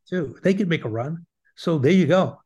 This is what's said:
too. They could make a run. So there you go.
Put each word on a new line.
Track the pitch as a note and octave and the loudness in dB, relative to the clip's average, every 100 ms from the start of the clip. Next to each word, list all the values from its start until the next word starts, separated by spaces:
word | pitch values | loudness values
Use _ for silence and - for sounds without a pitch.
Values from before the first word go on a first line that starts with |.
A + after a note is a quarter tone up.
| _ | _
too. | F3+ C3 - | -6 -6 -2
They | F#3 | 0
could | G3 F3+ | 0 -2
make | D#3 A#2 | -2 -4
a | |
run. | A2 C#3 E3 - _ _ - | -6 -6 -10 -14 _ _ -8
So | F3 D#3 | -2 0
there | C3+ | 4
you | F#3+ D3 | 4 4
go. | F#3 C3 - | 2 0 -6